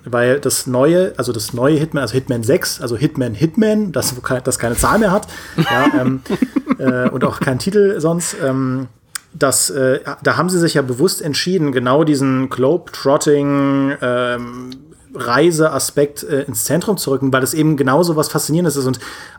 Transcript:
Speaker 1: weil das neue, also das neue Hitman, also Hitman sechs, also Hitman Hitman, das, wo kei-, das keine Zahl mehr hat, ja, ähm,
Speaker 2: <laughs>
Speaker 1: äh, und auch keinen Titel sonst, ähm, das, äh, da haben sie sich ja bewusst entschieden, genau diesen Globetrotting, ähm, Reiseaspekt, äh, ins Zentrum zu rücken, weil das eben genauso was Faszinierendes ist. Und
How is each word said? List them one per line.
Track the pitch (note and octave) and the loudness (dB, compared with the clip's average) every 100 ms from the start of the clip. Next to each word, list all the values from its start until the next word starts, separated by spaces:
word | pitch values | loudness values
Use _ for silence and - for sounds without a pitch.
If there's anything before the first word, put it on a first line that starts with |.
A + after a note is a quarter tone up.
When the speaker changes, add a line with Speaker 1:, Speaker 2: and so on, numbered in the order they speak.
| B2 | -4
Speaker 1:
weil | A#2+ A#2+ C#3+ | 0 2 2
das | C3+ - - | 0 -2 0
neue, | B2 C#3+ F3 F#3+ - | 2 4 4 2 -2
also | A#2+ | -4
das | A2+ - | -4 -6
neue | A#2+ C3+ D#3 | 0 2 2
Hitman, | D#3 D#3+ | 0 -2
also | B2 | -2
Hitman | C3 C3 A#2+ | -2 -2 -2
sechs, | A2 E3 - - | 2 0 0 -6
also | B2 A2+ | -6 -2
Hitman | D3+ - B2 | -2 0 -4
Hitman, | G#2+ D#3+ A3 G#3+ G#3+ G#3 | 0 0 2 2 2 0
das, | D3 - B2 | -2 -4 -6
wo | |
kei-, | - B2+ | -4 -4
das | C3 B2+ | -2 -2
keine | A#2 A#2 | -2 0
Zahl | B2 F#3+ | 2 4
mehr | G#3+ | 2
hat, | G3 - - - - | 0 -2 -12 -6 -2
ja, | F#3 G#3 D4 C#4 | 0 2 2 2
ähm, | - C3 - G3 B3+ | 0 -2 -4 -2 -2
Speaker 2:
<laughs> | C#4 - - | -2 -4 -2
Speaker 1:
äh, | C3 B2 B2+ | 0 0 0
und | C3 | 0
auch | C#3 - | -2 -2
keinen | - B2+ | -2 -2
Titel | F#3+ G3+ G3 G3 | 0 2 4 2
sonst, | D#3 E3+ - - | 0 0 -4 -4
ähm, | D3 C3 C3 C3 C3 _ _ - _ | -2 0 0 -2 -6 _ _ -18 _
das, | D#3 C#3+ - - | 0 0 2 0
äh, | D3+ C3 C#3 - C#3 | 0 2 0 -4 -4
da | C#3 B2 | 0 0
haben | F3 | 0
sie | F#3 | 2
sich | E3+ | 2
ja | D3+ | 2
bewusst | B2+ A#2+ F#3 F#3+ | 0 0 0 0
entschieden, | E3 C3+ F3 F#3+ D3 | -4 -4 -2 0 0
genau | B2 B2 C#3 | 0 2 4
diesen | D#3+ C#3 C3+ C3 C3 | 4 2 0 0 -2
Globetrotting, | - C3 D3+ - - C3+ D3 D#3 C#3+ C#3+ C#3 C#3 C#3 C#3 C#3+ | 0 0 0 -4 -4 0 2 4 2 2 0 2 0 0 -2
ähm, | B2+ B2 B2 A#2+ A#2+ B2 B2+ C3+ D#3 - - | -2 -2 -2 -4 -8 -12 -14 -16 -20 -20 -16
Reiseaspekt, | G3 A#2 B2 E3+ D#3 D#3 C#3 - - C#3+ - | -10 0 2 4 4 2 0 -2 0 0 -2
äh, | C#3+ C#3 | -4 -4
ins | C#3+ - - | -4 -4 -2
Zentrum | D#3 G3 F#3 | -2 0 -2
zu | - | -2
rücken, | C3+ C3+ | 0 2
weil | C3 | 2
das | B2+ | 0
eben | D#3+ D#3 C#3+ | 2 2 2
genauso | C3 C#3+ F3 D#3 | 4 4 2 0
was | D3 | 0
Faszinierendes | D#3 - D#3 E3+ C#3 | -2 0 0 0 0
ist. | C3 | -2
Und | B2 - - - | -2 -8 -16 -18